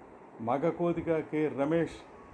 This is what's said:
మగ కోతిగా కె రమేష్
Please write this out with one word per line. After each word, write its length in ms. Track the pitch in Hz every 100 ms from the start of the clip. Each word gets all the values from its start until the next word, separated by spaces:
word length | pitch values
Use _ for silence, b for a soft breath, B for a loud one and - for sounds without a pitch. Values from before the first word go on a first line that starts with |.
| - - - -
మగ 260 | 113 139 165
కోతిగా 500 | 160 175 170 151 160
కె 280 | - 151 151
రమేష్ 480 | 123 139 165 147 - - - -